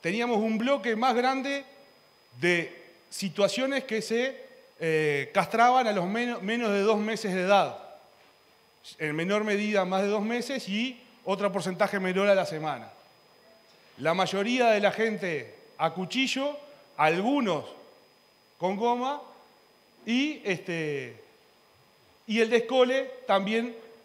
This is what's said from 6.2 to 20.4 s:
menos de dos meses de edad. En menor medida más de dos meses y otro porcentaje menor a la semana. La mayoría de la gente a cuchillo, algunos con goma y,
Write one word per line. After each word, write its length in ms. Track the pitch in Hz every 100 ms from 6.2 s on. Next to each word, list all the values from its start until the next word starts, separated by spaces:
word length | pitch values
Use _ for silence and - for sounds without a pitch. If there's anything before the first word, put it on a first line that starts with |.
| 240 233
menos 300 | 190 233 233
de 100 | 202
dos 180 | 196 208
meses 360 | 214 220 208
de 80 | 185
edad. 340 | 180 202 143 117 - - - _ _ _ _ _ _ _ - -
En 160 | 156
menor 300 | 151 175 208
medida 400 | 214 202 208 208
más 180 | 180 190
de 60 | 202
dos 140 | 214
meses 440 | 208 240 233 269 -
y 340 | 208 254 247 - _
otro 280 | - 190 202
porcentaje 480 | 185 180 175 202 202
menor 280 | 185 180 202
a 60 |
la 120 | 196 160
semana. 420 | 156 156 131 110 - - _ _ _ _ _ _ _ _ -
La 160 | 143
mayoría 540 | 175 185 196 202 254 240
de 120 | 208
la 100 | 202
gente 640 | 196 226 208 185 151 117 - - -
a 140 | 160
cuchillo, 680 | 170 185 247 262 269 277 294 - - - -
algunos 720 | 156 170 214 285 226 151 - - - - _ _ _ _ _ _
con 200 | 175 196
goma 440 | 233 240 262 294 - - - _ _ _ _ _ -
y, 340 | 240 294 294